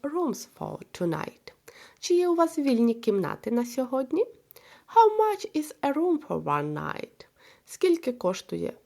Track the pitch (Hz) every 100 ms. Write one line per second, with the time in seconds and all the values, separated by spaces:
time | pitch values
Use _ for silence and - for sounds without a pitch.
0 | 285 330 320 196 - - - - - -
1 | 175 156 - - - - - - - _
2 | - 349 359 339 330 320 277 233 233 233
3 | 226 202 175 - - 240 240 254 254 262
4 | 262 320 466 - _ - - - - 453
5 | 453 427 440 392 - 311 302 - 285 277
6 | 349 302 - 165 156 147 147 151 76 -
7 | - - - _ - _ - - 370 330
8 | 254 247 180 185 - 170 170 -